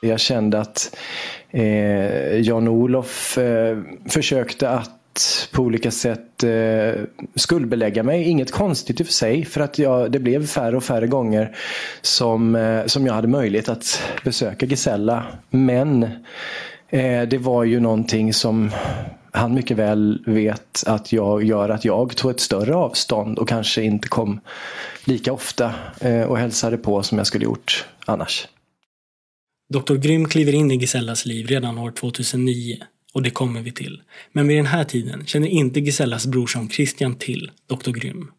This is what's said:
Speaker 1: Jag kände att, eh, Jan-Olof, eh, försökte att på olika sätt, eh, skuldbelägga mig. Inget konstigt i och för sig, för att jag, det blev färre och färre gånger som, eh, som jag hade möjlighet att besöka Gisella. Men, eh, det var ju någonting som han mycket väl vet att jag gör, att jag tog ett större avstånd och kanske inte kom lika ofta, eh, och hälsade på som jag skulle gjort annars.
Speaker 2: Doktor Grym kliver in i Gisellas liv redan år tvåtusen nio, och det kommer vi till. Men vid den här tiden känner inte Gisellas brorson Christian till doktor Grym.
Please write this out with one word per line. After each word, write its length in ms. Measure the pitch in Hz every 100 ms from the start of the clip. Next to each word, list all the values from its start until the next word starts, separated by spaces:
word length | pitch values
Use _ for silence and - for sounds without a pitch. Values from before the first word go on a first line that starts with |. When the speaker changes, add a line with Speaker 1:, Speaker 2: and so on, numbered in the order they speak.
| 113
Speaker 1:
Jag 120 | 113
kände 400 | - 127 107 107
att, 380 | 107 - - - - - - - -
eh, 880 | 143 110 107 104 101 98 101 67 107
Jan-Olof, 960 | 113 117 113 113 123 127 127 - - -
eh, 400 | 123 117 113 110 92 - -
försökte 600 | - 147 139 120 - 131
att 220 | 123 113 - _ - - - -
på 100 | -
olika 300 | 123 113 117
sätt, 520 | 113 123 117 - _
eh, 580 | 120 113 110 110 107 113 107 - - -
skuldbelägga 680 | - 170 120 117 110 104
mig. 200 | 113 165
Inget 280 | 165 165 135
konstigt 480 | - 196 156 - -
i 40 |
och 40 | 165
för 60 |
sig, 320 | - 113 131 160
för 160 | -
att 180 | 143 -
jag, 320 | 143 127 117
det 80 | 131
blev 280 | 123 135 151
färre 300 | - 120 123
och 60 |
färre 240 | 127 120 113
gånger 480 | 135 117 107 107 - - - - -
som, 540 | - - 120 113 113 113
eh, 300 | 110 113 113
som 200 | 143 131
jag 80 |
hade 140 | 110 113
möjlighet 420 | 139 117 101 110
att 320 | 113 - - - -
besöka 420 | - 120 113 - 127
Gisella. 580 | 135 - 104 107 117 117 - -
Men, 540 | 127 131 123 143 135 117 - - - - - - - _
eh, 320 | 135 131 123
det 160 | 120 131
var 260 | 127 123
ju 160 | 117 120
någonting 540 | 117 110 113 110 110
som 380 | 107 120 110 107 104 - - - - _
han 220 | - 117
mycket 240 | 127 117 113
väl 460 | 107 107 104 107 -
vet 580 | 107 107 - - - -
att 240 | 107 -
jag 320 | 113 101 104
gör, 260 | 110 107 101
att 160 | 107 117
jag 300 | 98 123 -
tog 160 | 131
ett 80 | 120
större 360 | - 101 107 165
avstånd 640 | 147 - - 110 107 110
och 100 | 117
kanske 340 | 117 107 -
inte 240 | 110 104 -
kom 320 | - 110 104 - - - - - - -
lika 280 | 127 -
ofta, 400 | 131 - - 120 - - -
eh, 200 | 123 117
och 160 | 113 120
hälsade 400 | 120 110 117 113
på 260 | 110 101
som 140 | 101 107
jag 100 | 101
skulle 180 | 107 -
gjort 400 | - - - - - -
annars. 420 | 107 - - - _ _ _ _ _ _ _ _ _ _ _ _
Speaker 2:
Doktor 220 | 139 135 139
Grym 340 | 143 160 156
kliver 240 | 160 147
in 180 | 143 147
i 40 | 131
Gisellas 500 | 123 127 117 117 -
liv 220 | 113 113
redan 300 | 135 123 113
år 140 | 117
tvåtusen 540 | 113 139 - 123 127 127
nio, 320 | 120 120 113 - _ _
och 80 | 135
det 80 | 131
kommer 320 | - 127 117
vi 100 | 110
till. 300 | - 147 - _ - -
Men 160 | - 143
vid 100 | 151
den 80 | 143
här 180 | 165
tiden 420 | 143 123 120 123 -
känner 220 | 151 156
inte 320 | 180 135 139
Gisellas 480 | 147 135 135 117 120
brorson 420 | 127 120 123 110
Christian 460 | - 143 - 135 123
till 360 | - 120 - - _
doktor 240 | 131 -
Grym. 400 | 117 98 - -